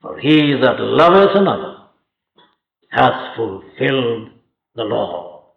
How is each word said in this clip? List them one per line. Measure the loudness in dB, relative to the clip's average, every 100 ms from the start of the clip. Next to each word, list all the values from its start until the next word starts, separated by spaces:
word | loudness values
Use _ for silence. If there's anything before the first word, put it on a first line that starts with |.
For | -14 -8
he | 2 2 2
that | 2 0 0
loveth | -2 2 4 6 4 4
another | 0 0 -8 -16 _ _ _ _ _ _ _ _ _ _ _
hath | 0 0 0 -8 -8
fulfilled | -8 -8 -16 -6 -2 -2 -2 -6 -10 _ _ _ _ -10
the | -6
law. | -4 -6 -8 -14 -20 _